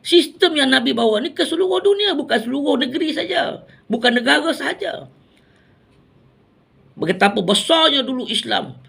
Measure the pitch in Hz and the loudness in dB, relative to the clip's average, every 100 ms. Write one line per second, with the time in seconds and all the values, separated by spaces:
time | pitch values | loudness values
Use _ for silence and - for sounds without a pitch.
0 | - 349 - - 359 311 269 262 247 233 | 2 2 2 2 0 2 2 2 2 2
1 | 226 214 302 - 320 320 370 370 392 403 | 2 2 -2 -4 -2 0 0 2 2 2
2 | 415 285 262 240 226 269 285 277 262 262 | 0 -2 -2 -2 -2 -4 0 0 -2 -2
3 | 311 302 339 - - - - - - 233 | -4 -4 -4 -4 -4 -6 -16 -20 -6 -2
4 | 247 240 240 294 311 302 277 - 381 - | 0 2 2 2 0 -2 -4 -6 -8 -8
5 | 131 _ _ _ _ _ _ _ _ _ | -14 _ _ _ _ _ _ _ _ _
6 | _ _ _ _ _ _ _ _ _ - | _ _ _ _ _ _ _ _ _ -4
7 | 160 185 196 214 180 202 - 330 320 285 | -2 2 0 2 0 0 2 4 4 2
8 | 240 254 220 208 - 202 147 - | -2 -6 -4 -6 -4 -4 -4 -12